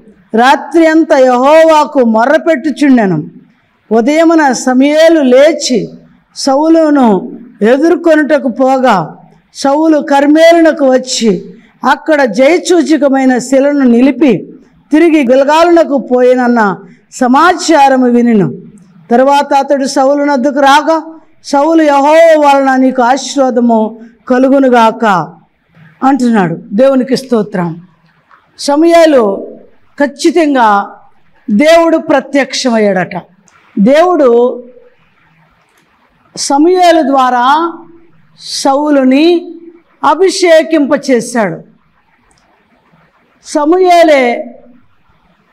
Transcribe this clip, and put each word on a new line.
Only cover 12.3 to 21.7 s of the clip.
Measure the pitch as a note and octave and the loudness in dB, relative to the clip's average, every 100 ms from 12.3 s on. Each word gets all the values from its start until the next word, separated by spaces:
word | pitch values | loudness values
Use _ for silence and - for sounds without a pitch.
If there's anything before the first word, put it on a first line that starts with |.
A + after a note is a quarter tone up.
| G3 C4+ E4+ E4+ F4 C4 D4+ C#4 C4+ C4 B3 | 0 0 0 0 -2 0 0 0 0 0 -2
శిలను | B3+ C4+ C#4 C#4+ | -2 0 0 0
నిలిపి | C4 A#3 C4+ C4+ D4 F#3 - - _ _ - | 0 2 0 2 0 0 -6 -20 _ _ -2
తిరిగి | D4+ E4+ D4+ A#3+ | 0 2 2 2
గిల్గాలునకు | C4 C#4 D#4 F4 E4+ C4+ C#4 | 0 2 2 2 2 0 -4
పోయినన్న | - B3 B3 B3+ B3 A#3+ G3+ F3 - - _ | -2 0 0 0 0 0 0 -4 -12 -20 _
సమాచారము | - B3 C4+ E4+ F4+ D4 D#4 C#4 C4 B3 | -6 0 2 2 0 0 2 2 2 0
వినెను. | A#3+ A#3+ G#3+ E3+ - - - _ _ - | 0 2 0 -2 -6 -20 -20 _ _ -2
తరువాత | A#3+ C4+ C#4+ C#4+ | 0 2 0 0
అతడు | C#4 C#4 C#4 | -2 0 -2
సౌలు | C4+ D4 C4+ C#4+ | -2 -2 0 0
నద్దుకు | C#4+ C#4+ C#4+ C4+ | -2 -2 -2 0
రాగా, | C4+ C#4+ D4 D#4+ D#4+ - _ _ | 2 2 2 -4 -4 -20 _ _
సౌలు, | - C#4+ D4+ | -4 -2 0